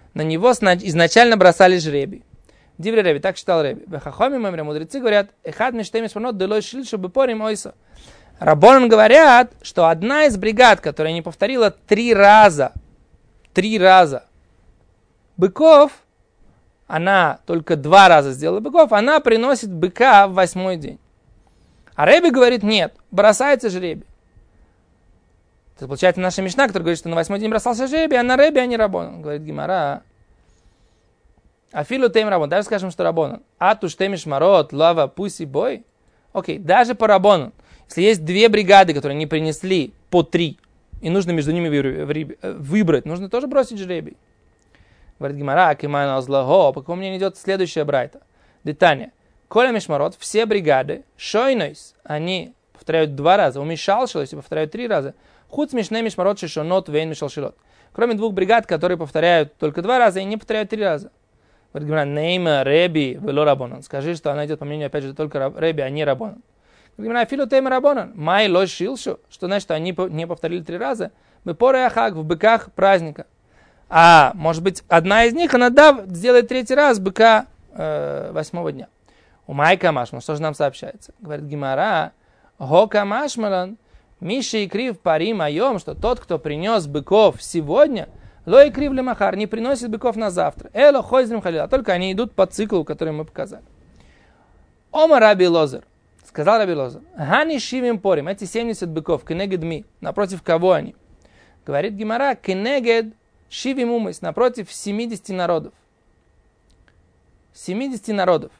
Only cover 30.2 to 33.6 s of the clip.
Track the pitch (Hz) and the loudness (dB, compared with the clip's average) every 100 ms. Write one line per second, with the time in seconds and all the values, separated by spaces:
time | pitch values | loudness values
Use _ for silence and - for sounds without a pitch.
30.2 | _ _ _ _ _ _ _ _ _ _ | _ _ _ _ _ _ _ _ _ _
31.2 | _ _ _ _ _ 156 147 262 247 226 | _ _ _ _ _ -10 -6 0 0 2
32.2 | 214 185 147 175 202 208 185 165 175 165 | 0 0 0 -2 -2 -4 -6 -4 -2 -2
33.2 | 147 - _ - | -4 -6 _ -2